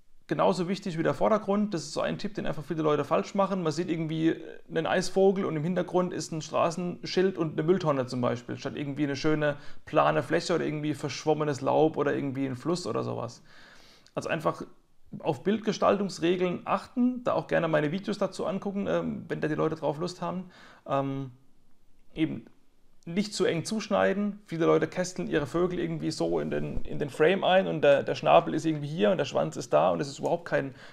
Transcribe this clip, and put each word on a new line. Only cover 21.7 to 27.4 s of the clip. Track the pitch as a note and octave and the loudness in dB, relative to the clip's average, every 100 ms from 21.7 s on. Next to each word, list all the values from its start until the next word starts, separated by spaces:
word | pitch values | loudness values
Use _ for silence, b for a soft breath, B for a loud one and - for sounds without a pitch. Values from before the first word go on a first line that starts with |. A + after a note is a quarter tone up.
| - - - - | -20 -20 -20 -12
eben | - D#3 B2 - - - _ - - - | -4 -2 -4 -12 -20 -20 _ -20 -18 -6
nicht | F3 G#3 | -4 -4
zu | - F#3 | 0 0
eng | E3 | 0
zuschneiden. | - A3 - F#3+ F#3+ G3 G#3 G3 - | -2 -4 0 2 2 2 -2 -6 -8
Viele | E3 D#3+ | 0 4
Leute | D#3+ E3 | 4 2
kästeln | - F3+ - E3+ | -2 -4 -4 -2
ihre | D#3+ C#3+ | 0 0
Vögel | E3 F3+ F3+ | 0 0 -2
irgendwie | E3 D#3+ D#3+ | -4 -4 -4
so | D3+ E3+ E3+ | -2 0 0
in | D3+ | -2
den, | D3 D3 D3 | -2 -2 -2
in | - D3+ | -2 -2
den | C#3+ | -4
Frame | - D#3 F#3+ | 4 4 6